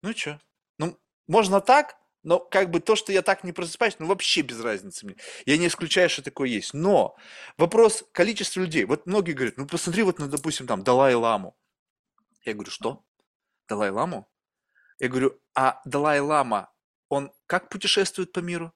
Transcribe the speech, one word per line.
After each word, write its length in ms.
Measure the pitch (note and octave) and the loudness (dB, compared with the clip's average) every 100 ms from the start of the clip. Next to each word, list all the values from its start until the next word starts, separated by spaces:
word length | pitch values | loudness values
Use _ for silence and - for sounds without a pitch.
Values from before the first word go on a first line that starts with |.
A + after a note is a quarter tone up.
ну 120 | F#3 | -8
чё? 240 | A3+ - D3 _ _ _ _ | -6 -8 -10 _ _ _ _
Ну, 180 | D#3+ - _ _ - | -6 -6 _ _ 0
можно 340 | F#3 G3+ G3 | 2 4 2
так, 360 | G3 C4+ D4 - _ _ | 6 4 4 -8 _ _
но 160 | D#3 F3+ | 0 0
как 320 | - G3 F#3+ | 2 0 2
бы 100 | E3+ | 0
то, 160 | - G#3+ | 2 0
что 160 | - | 2
я 80 | G3 | 0
так 220 | F#3 F#3+ | 2 -2
не 80 | F#3 | -2
просыпаюсь, 440 | E3+ F3 - A#3 - | -8 -8 -2 -2 -2
ну 80 | D#3+ | -4
вообще 340 | F#3+ - - | -2 0 0
без 180 | C3+ A#2 | -2 -4
разницы 440 | A#2 G#2 F#2+ - G#2 | -4 -6 -8 -16 -16
мне. 100 | - - - - | -16 -18 -14 0
Я 120 | D3+ | 2
не 80 | F3 | 2
исключаю, 420 | - E3 - F3 | -2 -2 2 2
что 140 | - | 0
такое 260 | C#3+ - C3 | -10 -6 -4
есть. 240 | A2 - | -4 -6
Но 420 | C#3 F3 F#3 G2+ - - - - - | -4 2 2 2 -4 -20 -20 -20 0
вопрос 460 | E3+ A3 A3+ - - | 2 6 6 4 -8
количества 480 | - F3+ A3 G3+ - | 0 0 0 -6 -4
людей. 240 | F#3 D#3 | -2 -2
Вот 220 | G2+ D3+ - | 0 -2 -2
многие 260 | G3+ F3 | -2 -2
говорят, 260 | C#3+ B2 - | -4 -4 -6
ну 80 | C#3+ | -8
посмотри 360 | E3 - F3 | -6 -4 0
вот 160 | G#3 E3+ | 0 0
на, 80 | C#3+ | -4
допустим, 380 | C#3+ D#3+ D3 B2+ | -4 -6 -8 -4
там, 160 | G#2+ | -4
Далай-ламу. 680 | G2 B2+ C#3 B2 A#2 G#2+ F#2+ _ _ _ _ _ _ _ _ _ | 2 4 6 4 2 0 -4 _ _ _ _ _ _ _ _ _
Я 100 | - | -10
говорю, 160 | G#2 G2 | -8 -10
что? 320 | - A2+ C3+ _ _ _ _ _ _ _ | -6 -6 -8 _ _ _ _ _ _ _
Далай-ламу? 580 | G#2 G#2 G2 D#3 C#3+ G2+ _ _ _ _ _ _ _ | -2 -2 -2 -4 -6 -14 _ _ _ _ _ _ _
Я 100 | B2+ | -4
говорю, 300 | B2+ C3+ - _ | 0 0 -2 _
а 260 | - C3 - | 0 0 0
Далай-лама, 840 | - C#3+ D3+ D3 C#3+ D3+ C3 G#2 - _ _ _ _ | -6 -2 2 2 2 0 2 -2 -4 _ _ _ _
он 220 | C#3 C#3 _ _ | -4 -4 _ _
как 220 | F3+ - | -4 -4
путешествует 640 | G3 F#3+ - F#3+ - F#3 | -8 -2 0 0 -2 -6
по 60 | - | -6
миру? 320 | F3 F3 E3 | -6 -8 -10